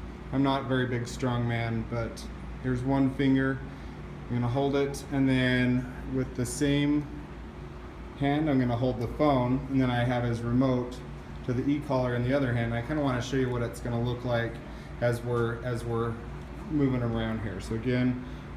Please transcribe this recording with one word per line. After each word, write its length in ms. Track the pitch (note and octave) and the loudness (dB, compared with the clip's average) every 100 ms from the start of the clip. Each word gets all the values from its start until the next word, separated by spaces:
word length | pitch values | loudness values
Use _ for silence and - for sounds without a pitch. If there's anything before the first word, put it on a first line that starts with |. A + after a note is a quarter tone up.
| - - - | -12 -12 -4
I'm 100 | C3+ | 2
not 200 | C#3 C#3 | 2 2
a 20 | |
very 220 | B2 C3 A#2+ | 2 0 2
big, 200 | A#2+ A2+ | -2 -4
strong 400 | - B2+ A#2+ A#2+ | -2 0 0 0
man, 380 | A#2 A#2 A2+ A2+ | 0 0 -2 -2
but 280 | A#2+ A2+ - - - - - | -4 -4 -6 -10 -10 -10 -6
here's 180 | C3 B2 | -2 -2
one 320 | C3 C3+ C3+ | 2 2 2
finger. 420 | C3 C#3 C3+ C3+ C3 - - - - - - - | 4 4 4 4 0 -6 -10 -12 -12 -12 -12 -4
I'm 80 | A#2+ | -2
gonna 120 | A#2+ | 0
hold 260 | C3 C#3 | 2 2
it, 300 | C#3 C#3+ C#3 - | 2 2 -2 -4
and 160 | C#3 C3+ | 2 4
then 580 | C3 B2+ B2+ B2 B2 B2+ - - | 6 4 4 4 2 -2 -8 -6
with 220 | C3 B2+ | -4 -4
the 100 | - | -2
same 640 | A#2+ - C#3+ C#3+ C#3+ D3 C#3+ - - - - - - - - - - - | -4 0 2 4 4 2 0 -8 -12 -12 -12 -12 -12 -12 -14 -14 -14 -2
hand, 320 | C#3 D3 D#3 | 0 2 4
I'm 80 | C3 | 4
gonna 160 | B2 A2+ | 2 2
hold 220 | B2+ A#2 | 0 0
the 80 | A#2 | -4
phone, 580 | - D3+ C3+ B2 C3 C#3 | 2 4 4 4 0 2
and 100 | C3+ | 2
then 120 | B2+ | 2
I 100 | A#2+ | 2
have 220 | A#2+ B2 | 2 2
his 160 | A#2+ A2+ | 0 -2
remote 560 | A#2 B2 C3+ B2+ B2 - - - - - - | 0 4 4 2 -2 -8 -10 -12 -12 -8 -4
to 60 | |
the 120 | B2 C3 | 0 2
e-collar 460 | D3 - C3 B2 A#2+ | 0 0 0 2 0
in 80 | A#2+ | 2
the 60 | |
other 180 | C#3 B2+ | 2 2
hand. 220 | A#2 A#2 | 2 0
I 80 | A#2 | -2
kinda 180 | A#2+ D#3 | -2 0
wanna 220 | C#3 A#2+ | 2 0
show 140 | A#2+ C3+ | 0 0
you 120 | B2 | 2
what 140 | B2 | 0
it's 160 | A#2 - | -2 -4
gonna 220 | B2 A#2 | -4 0
look 240 | B2 A#2+ | 0 -2
like 300 | B2 A#2 A2+ - - - - - | 0 0 0 -4 -10 -12 -12 0
as 220 | A#2+ A2+ | 0 0
we're, 400 | A#2+ A#2+ A#2 A#2+ | 0 0 2 0
as 220 | B2+ A#2 | -4 -4
we're 280 | A#2 A#2 A#2 A2+ - - - - - | -2 0 0 -2 -8 -10 -10 -10 -2
moving 340 | D3+ C3+ B2 | 2 4 4
around 400 | A#2 A2+ A2 A2 | 0 0 0 -2
here. 180 | G#2+ F#2+ | -4 -6
So 160 | - A2+ | -4 -2
again, 480 | B2+ B2 B2+ B2 - - - | 2 4 4 2 -4 -10 -12